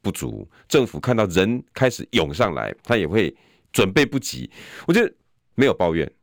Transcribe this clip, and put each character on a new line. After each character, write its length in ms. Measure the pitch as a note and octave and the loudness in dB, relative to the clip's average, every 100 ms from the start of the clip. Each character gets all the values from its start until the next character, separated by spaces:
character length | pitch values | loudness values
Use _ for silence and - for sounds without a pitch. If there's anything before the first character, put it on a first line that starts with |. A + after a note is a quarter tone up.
不 120 | G2 | -6
足。 360 | F2 B1+ G#1 - _ _ | -6 -8 -10 -16 _ _
政 180 | D#3 A#2+ | 0 0
府 140 | - | -4
看 160 | - A#2 | -2 0
到 100 | G#2 | 2
人 340 | E2+ G2 B2 - | 2 2 0 -6
开 160 | - C3 | 0 0
始 160 | - - | 0 -4
涌 200 | A2+ D2+ | -2 -2
上 220 | D#2+ A2 | 0 -2
来， 180 | C#2+ G#1+ G1+ | -2 -6 -10
他 120 | - A#2 | -2 -2
也 80 | |
会 300 | D#2+ G#2+ F2 - _ _ _ | 0 0 0 -4 _ _ _
准 200 | - G2 | 0 2
备 140 | F#2+ C3+ | 2 0
不 100 | C3+ | -2
及。 320 | - B1+ B1 - - - - | -6 -10 -14 -16 -20 -12 0
我 60 | |
觉 120 | E3+ | 2
得 80 | A#3+ _ _ _ _ | 2 _ _ _ _
没 100 | - | 2
有 80 | C3+ | 2
抱 220 | - F2 | 4 0
怨 160 | E2 D2 _ | 0 -2 _